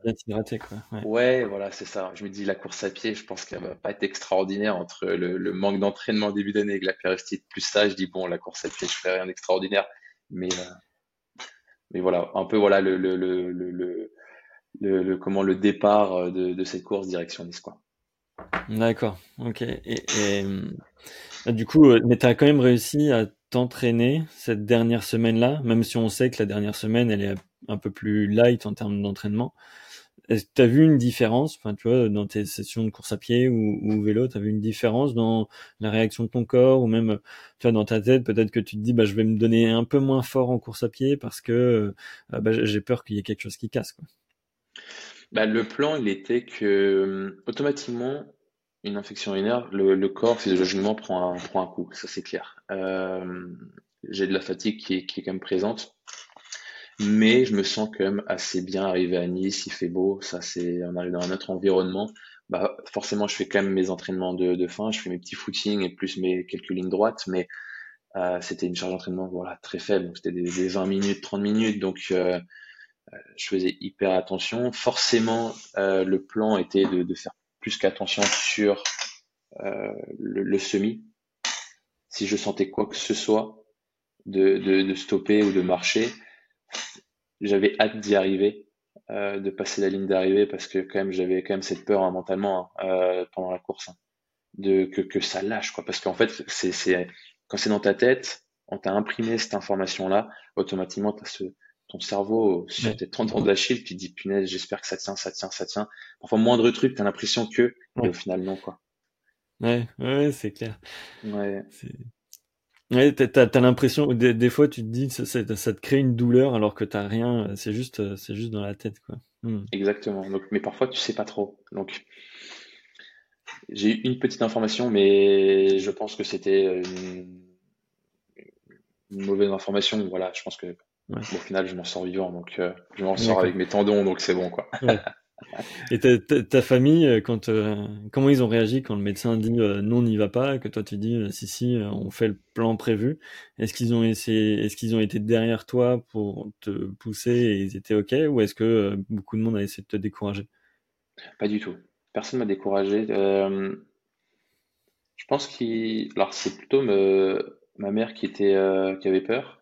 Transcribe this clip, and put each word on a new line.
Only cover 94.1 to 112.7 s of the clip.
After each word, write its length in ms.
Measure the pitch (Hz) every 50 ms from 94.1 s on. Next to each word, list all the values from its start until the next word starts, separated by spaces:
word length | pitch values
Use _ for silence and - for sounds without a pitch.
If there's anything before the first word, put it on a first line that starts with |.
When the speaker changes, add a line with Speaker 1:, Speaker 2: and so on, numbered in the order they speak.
| _ _ _ _ _ _ _ _ _
Speaker 2:
de, 300 | - 98 98 95 95 95
que, 160 | 92 - 101
que 200 | 92 - - 98
ça 220 | - - - 92
lâche, 300 | 98 - 113 - - -
quoi. 120 | - - 82
Parce 160 | - - -
qu'en 140 | - 98 90
fait, 160 | - 117 110 - - - -
c'est, 240 | - - - 92
c'est, 340 | 90 - - 95 92 90 90 87 - - - - _ _ _
quand 120 | _ - 98
c'est 120 | - 104
dans 100 | 104 101
ta 140 | - 101 98
tête, 480 | - 120 123 131 127 - - - - _ _ _ _ _
on 120 | - - 101
t'a 140 | - 95
imprimé 460 | 95 104 107 - - - 113 113 113 110
cette 160 | - - -
information-là, 760 | 98 - - 101 95 95 92 - - 92 92 95 104 110 - - - - _ _
automatiquement, 560 | - 95 - 98 92 92 92 - 101 101 104
t'as 140 | 101 - -
ce, 180 | - - - 95 90 - _ _ _ _ _ _ _
ton 80 | - 90
cerveau 640 | - - 104 101 101 101 110 113 113 101 92 87 90 -
sur 200 | - - - 113
Speaker 1:
Ouais. 60 | 104
Speaker 2:
tes 140 | - 90 -
tendons 320 | - - 113 107 - 107
d'Achille, 420 | - 101 98 95 - - 127 120 -
tu 100 | - 90
te 40 | 92
dis, « 160 | 95 87 -
Punaise, 340 | - - 95 98 101 95 92
j'espère 320 | 92 90 - - 101 -
que 60 | -
ça 100 | - -
tient, 180 | - - - 98
ça 160 | - - 95
tient, 200 | - - - 92
ça 160 | - - 92
tient. » 220 | - - 104 107 - - - - - - _
Parfois, 180 | - - - 110
moindre 320 | 113 120 123 117 110 120
truc, 240 | 117 - - 131 131
t'as 100 | - 101
l'impression 420 | 101 - - - 104 - 123 113
que, 280 | 110 - - 120 120 - _ - _ _
mais 80 | 127 120
Speaker 1:
Ouais. 40 | 92
Speaker 2:
au 40 | 87
final, 260 | - - 98 92 92
non, 160 | 92 95 95
quoi. 240 | 92 - 95 92 _ _ _ _ _ _ _ _ _ _ _ _ _ _ _ _ _
Speaker 1:
Ouais, 260 | 113 117 120 120 117 117 _ -
ouais, 180 | 131 123 135
ouais, 160 | 139 147 147
c'est 200 | 131 - - -
clair. 280 | - - 117 113 107 - _ - - - - - - -
Speaker 2:
Ouais. 400 | - 107 104 104 101 101 98 98 - -
Speaker 1:
C'est, 240 | - - - - - 135 120 117 _ _ _ _ - - _ _ _ _ _ _